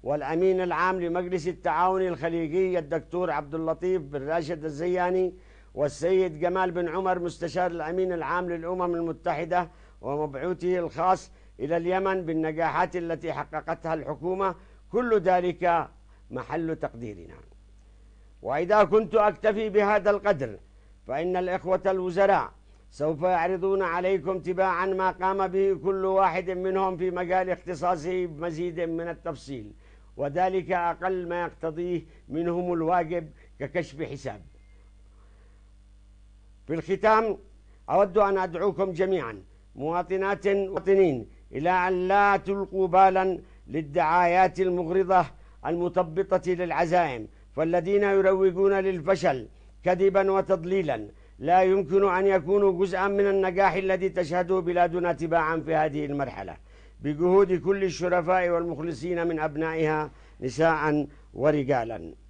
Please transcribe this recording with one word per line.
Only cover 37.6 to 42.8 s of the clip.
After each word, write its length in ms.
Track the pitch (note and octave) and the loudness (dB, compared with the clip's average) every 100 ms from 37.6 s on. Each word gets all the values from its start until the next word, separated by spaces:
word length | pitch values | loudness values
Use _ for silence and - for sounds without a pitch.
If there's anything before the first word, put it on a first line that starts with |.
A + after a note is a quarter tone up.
| - - - | -20 -20 0
أود 280 | E3+ G3+ F#3+ | 2 4 4
أن 200 | G3+ G3 | 2 2
أدعوكم 540 | F#3 E3 G3 D#3 F#3+ | -2 -2 -2 0 -4
جميعًا 520 | E3 F#3 F#3 A#2+ G#2 F#2 - - - | 0 0 0 -4 -10 -18 -20 -20 -8
مواطنات 720 | D3 E3+ E3 F#3+ G3 G3+ G3+ | -4 -2 -2 -2 -2 0 0
ومواطنين 800 | G3+ F#3+ F#3+ F3 G3 F#3 B2+ G#2+ - - | 0 0 -4 2 6 6 2 -6 -18 -12
إلى 180 | B2+ E3 | -2 0
أن 380 | F#3 F3+ F#3 F#3 | 2 2 0 2
لا 300 | G3 G3+ G3 | 4 6 4
تلقوا 500 | G3 G3 G3 F#3+ | 0 -4 -2 0